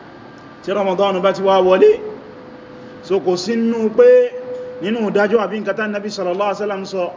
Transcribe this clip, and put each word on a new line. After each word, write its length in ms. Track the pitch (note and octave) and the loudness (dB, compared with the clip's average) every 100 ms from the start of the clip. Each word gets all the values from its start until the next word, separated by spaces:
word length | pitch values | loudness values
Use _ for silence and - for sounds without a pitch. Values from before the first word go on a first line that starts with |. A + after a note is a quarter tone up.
| - - - - - - | -20 -20 -20 -20 -20 -14
tí 80 | - | -6
Ramadan 480 | G3+ G3 F#3 G3+ F#3 | -4 -2 0 0 2
bá 100 | F#3+ | 0
ti 80 | F#3 | 0
wá 140 | F#3+ F#3+ | 2 4
wọlé, 380 | F#3 F#3+ G#4+ G#4+ - - - - - - - - - - | 4 6 6 4 -2 -14 -18 -20 -20 -20 -20 -20 -20 -16
so, 160 | - F#3+ | -4 -2
kò 160 | D#3+ F3+ | 0 -2
sí 180 | G3+ A#3 | -2 -2
nínú 340 | A3+ A#3 A3 | -2 0 -2
pé 180 | G#3+ B3 B3 B3 - - - - - | 4 6 8 4 -4 -12 -12 -12 -8
nínú 180 | F3+ A#3 G#3 | -6 -2 -2
ìdájọ́ 300 | G3+ G3+ A3+ | 0 2 0
àbí 160 | F#3+ G#3+ | -2 -6
nǹkan 160 | F#3+ G3 | -6 -6
tá 120 | G#3+ | -4
Nabi 220 | G#3 G3+ | -6 -8
sallallahu 380 | G3+ F3+ F3+ G3+ | -6 -6 -2 -4
alaihi 120 | F#3+ | -4
wasallam 240 | G#3 G3 F#3+ | -6 -8 -8
sọ, 180 | F#3+ F3 | -6 -8